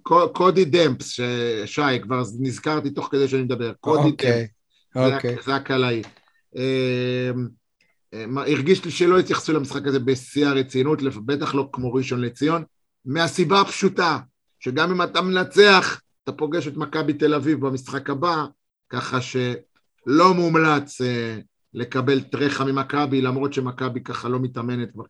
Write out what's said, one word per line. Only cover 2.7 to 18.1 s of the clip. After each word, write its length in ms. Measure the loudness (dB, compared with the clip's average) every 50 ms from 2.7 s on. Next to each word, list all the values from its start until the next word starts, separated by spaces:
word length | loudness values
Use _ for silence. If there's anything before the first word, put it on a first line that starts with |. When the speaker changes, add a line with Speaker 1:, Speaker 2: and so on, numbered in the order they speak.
| -2 -2 -2 -4
Speaker 1:
תוך 180 | -6 -6 -8 -2 0
כדי 160 | 0 0 2
שאני 140 | 2 0 0
מדבר, 300 | -2 -4 -4 -4 -6 -6 _
קודי 300 | -2 0 2 4 4 2
Speaker 2:
אוקיי, 360 | 2 2 0 0 2 0 0 -6 _ _ _ _ _ _ _ _ -2
Speaker 1:
דמפס, 140 | 2 2 2
זה 60 | 2
Speaker 2:
אוקיי. 180 | 2 -2 -2 -4
Speaker 1:
ה-, 80 | -4 -4
זה 80 | -2 -2
הקלעי. 480 | -2 -2 -2 0 0 2 2 0 -2 -4 -8 -14 _ _ _ _ _ _ _ -10
אה, 760 | -6 -4 -2 0 0 0 0 -2 -2 -2 -2 -2 -2 -2 -2 -2 -4 -6 -6 -8 _ _ _ _ _ _ _ _ _ _ _ -14
אה, 120 | -12 -10
מה, 140 | -8 -6 -4 0
הרגיש 420 | 0 0 0 4 4 2 2 2
לי 60 | -6
שלא 280 | -2 2 4 4 6 4
התייחסו 340 | 4 2 -2 -4 0 0 0
למשחק 340 | 0 0 -2 -6 -6 -2
הזה 120 | 0 0 0
בשיא 480 | 2 0 -2 -2 -2 -6 -2 0 2
הרצינות, 560 | 2 2 0 -2 0 0 0 0 2 0 0 -2
לפ-, 160 | -4 -4 -6 -4
בטח 280 | -4 -4 -2 -2 -2 -2
לא 140 | -2 -2 -2 -6
כמו 200 | -6 -6 -2 -2
ראשון 260 | -2 -2 -2 -4 -4
לציון, 440 | -4 -4 -4 -2 0 0 0 0 -4 -8 _ _ _ _ _ _ -10
מהסיבה 560 | -6 -2 0 0 0 2 0 0 2 4 2
הפשוטה, 580 | 2 2 -2 0 0 0 2 2 0 0 0 -2 -6 _ _ _ _ _ _ _
שגם 300 | -8 -4 0 0 0 0
אם 120 | 2 0 0
אתה 200 | 0 0 -2 0
מנצח, 800 | 0 0 0 0 0 6 6 8 8 8 6 6 2 -4 -8 _ _ _ _ -10
אתה 80 | -10 -6
פוגש 360 | -4 -4 -2 -2 -4 -4 -4
את 80 | -6
מכבי 360 | -8 -8 -6 -4 -4 -2 -2 0
תל 220 | 2 2 2 2
אביב 320 | 2 2 0 0 0 0
במשחק 440 | -2 -2 -4 -6 -6 -8 -8 -4 -4